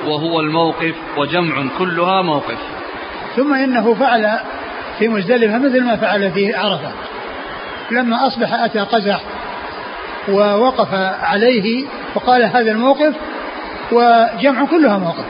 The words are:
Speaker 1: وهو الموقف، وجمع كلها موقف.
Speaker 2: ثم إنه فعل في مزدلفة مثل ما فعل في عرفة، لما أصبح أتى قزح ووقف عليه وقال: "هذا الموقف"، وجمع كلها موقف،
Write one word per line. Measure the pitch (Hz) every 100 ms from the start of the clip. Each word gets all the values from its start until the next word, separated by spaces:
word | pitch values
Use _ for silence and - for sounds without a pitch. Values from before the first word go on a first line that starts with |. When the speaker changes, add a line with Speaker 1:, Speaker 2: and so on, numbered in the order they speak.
| 151
Speaker 1:
وهو | 151 165 165
الموقف، | 151 160 165 156 165 156 - 143
وجمع | 139 170 170 139 135 -
كلها | 185 170 175 190
موقف. | 175 143 - 117 - - - - - - - 233
Speaker 2:
ثم | 285
إنه | 269 262 247 214
فعل | 208 262 233 214 226 - - - - - -
في | 220
مزدلفة | 214 180 247 220 226
مثل | 277 254
ما | 247 214
فعل | 202 202 196
في | 175 202
عرفة، | 214 202 170 - - - - - - - - - - -
لما | 233 247 233 269
أصبح | 233 220
أتى | 226 226 214
قزح | 202 226 196 185 - - - - - - - - - - -
ووقف | 196 208 202 254 247 185 190 190 196
عليه | 165 196 233 247 208 240 277 - -
وقال: | - - 254
"هذا | 226 247 220
الموقف"، | 214 254 285 302 - - - - - - - -
وجمع | 233 240 233 226 208 269 247 277
كلها | 330 277 202
موقف، | 170 -